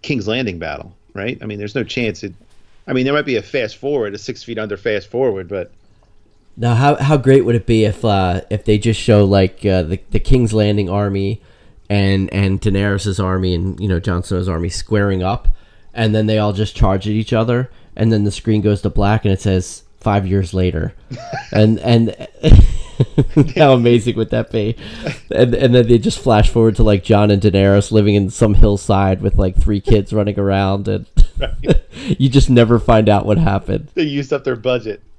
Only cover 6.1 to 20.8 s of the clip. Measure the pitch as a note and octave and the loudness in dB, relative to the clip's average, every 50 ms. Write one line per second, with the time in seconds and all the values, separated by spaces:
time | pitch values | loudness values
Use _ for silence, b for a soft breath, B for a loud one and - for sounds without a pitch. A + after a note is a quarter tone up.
6.1 | _ _ _ _ _ _ _ _ - - A2+ A#2+ A#2+ A2+ C3+ C#3+ D3 - C#3 C#3 | _ _ _ _ _ _ _ _ -12 -6 -2 0 0 2 2 2 2 2 0 0
7.1 | D#3 C#3+ A2+ C3 C3 C#3 F2+ G#2+ A#2+ A#2 - - A#2 A2 A2 G#2+ G2+ - - A2 | 0 2 4 4 4 4 4 2 0 -2 0 0 0 2 2 0 -2 -2 -2 0
8.1 | G2+ G2 F#2+ F2+ F2 F#2 - _ G#2 G#2 - - G#2+ G#2 - A#2 G#2+ - - - | 0 0 0 0 -2 -4 -4 _ -8 -6 0 0 0 0 2 -2 -2 -2 2 2
9.1 | A2 G#2 G#2 F#2+ G2 G2 F#2+ F#2 - - - G2+ F#2+ F#2 F2 D2+ G2 F#2+ - - | 4 4 4 4 4 2 2 2 -2 -4 -2 0 0 0 -2 -2 -6 -8 -8 -4
10.1 | - - - - C#3 B2+ A#2+ G#2 G#2+ G#2+ G#2 G#2 G#2 G#2 G2+ F2 F#2+ G2+ G#2 G2+ | -4 -2 2 4 2 2 2 0 0 0 0 0 0 -2 -2 -2 -2 -2 -2 -2
11.1 | G2 G2 G2 G2 A2 - b b b b b b b b b _ G#2 G2+ G2 G2 | -2 -2 -4 -4 -6 -6 b b b b b b b b b _ -2 0 2 2
12.1 | G2 G2 F#2+ - - F#2+ G2+ F#2+ F#2+ F#2+ - G#2+ G2 G2 G2+ G#2 G2 G2 F#2+ G#2 | 0 0 -2 -2 -2 -2 0 0 -2 -2 -2 -2 0 0 0 0 -2 -2 -4 -4
13.1 | F#2+ F2+ G2 F#2 F#2 F#2 F#2 F#2 F2+ E2+ F2 F#2 E2 - G2 G2+ F#2 E2+ E2+ A2+ | -4 -4 -2 -2 -2 -2 -2 -2 -2 -2 -4 -6 -6 -6 -4 -2 -2 -2 -2 -4
14.1 | F2+ F2 F2+ - G2 F2+ F2+ F#2+ F2 E2 F2 E2+ - - - - G#2+ G#2 G2+ G2+ | -4 -4 -4 -4 -4 -4 -4 -4 -4 -4 -6 -6 -8 -8 -6 -4 -2 0 0 0
15.1 | G2 F#2 F#2 F#2 G#2+ C3 - - b b b b b b b b b - A2+ G#2+ | -2 -2 -2 -4 -4 -2 0 0 b b b b b b b b b -4 -2 0
16.1 | G#2 A2 G#2+ G#2+ A2 G#2+ G#2 G#2 G2+ G2 G#2+ G2+ - - A2 G2 F#2+ G2 F#2+ G#2 | 0 0 0 0 0 0 0 -2 -2 -4 -6 -6 -2 -2 0 0 0 -2 -4 -4
17.1 | G#2 G#2+ A2 - A#2+ A2 A2+ A#2+ A#2+ B2 C3 b b b b b b - A2 A2 | -4 -4 -4 -2 -2 -2 0 0 -2 -4 -4 b b b b b b -2 0 0
18.1 | A2+ G#2+ G#2 G#2 F#2+ - - - G#2+ G#2+ G2+ G#2+ G#2 G2 - G2+ - - G2+ G2+ | 0 0 0 -2 -4 -4 -4 -2 -2 0 0 0 -2 0 -4 -2 -2 0 0 2
19.1 | G#2+ - - G#2 F#2+ - - G#2 F#2 F#2 F2+ - - - _ - - _ - A2+ | 0 0 0 -2 -2 -2 -2 -2 -2 -2 -2 -6 -12 -20 _ -20 -20 _ -4 -2
20.1 | G2+ G2+ G2 F#2 F#2+ G2+ F#2+ F2 - F#2 F#2 F2+ F2+ D#2+ | -2 -2 -2 -2 -2 -2 -4 -4 -4 -2 -2 -2 -2 -4